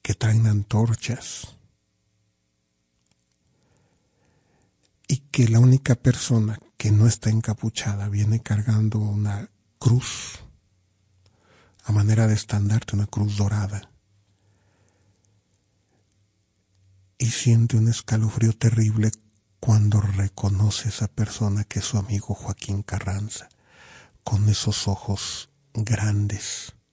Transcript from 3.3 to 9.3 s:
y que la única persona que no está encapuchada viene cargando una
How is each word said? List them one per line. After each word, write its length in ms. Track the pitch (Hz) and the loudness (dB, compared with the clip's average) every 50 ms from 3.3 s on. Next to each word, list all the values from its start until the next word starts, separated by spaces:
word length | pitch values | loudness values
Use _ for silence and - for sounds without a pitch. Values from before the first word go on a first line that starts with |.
| _ _ _ _ _ _ _ _ _ _ _ _ _ _ _ _ _ _ _ _ _ _ _ _ _ _ _ _ _ _ _ _ _ _ _ - | _ _ _ _ _ _ _ _ _ _ _ _ _ _ _ _ _ _ _ _ _ _ _ _ _ _ _ _ _ _ _ _ _ _ _ -4
y 80 | - - - _ | -4 -4 -2 _
que 160 | - - 123 113 | 0 2 2 4
la 100 | 113 113 | 6 6
única 380 | 123 127 127 135 - - 123 | 8 8 6 4 4 2 0
persona 640 | - _ 131 120 - - - 120 113 107 107 107 - - _ _ | 2 _ 0 0 0 0 0 0 2 2 0 -4 -8 -12 _ _
que 160 | _ - 107 | _ 0 2
no 160 | 107 104 110 120 | 4 6 6 4
está 220 | 110 - - 110 | 4 2 0 0
encapuchada 760 | 107 110 - - 110 - - 113 - - - 107 101 101 101 104 | 0 0 0 -2 -6 -4 -4 -6 -6 -4 -6 -6 -6 -6 -6 -4
viene 320 | 101 101 107 107 110 113 | -2 0 0 0 0 -2
cargando 600 | - - 107 104 107 - 110 107 110 107 104 110 | 0 -2 -2 -2 0 0 2 2 2 0 0 -2
una 500 | 104 104 104 104 104 104 | -2 -2 -2 -2 -2 -2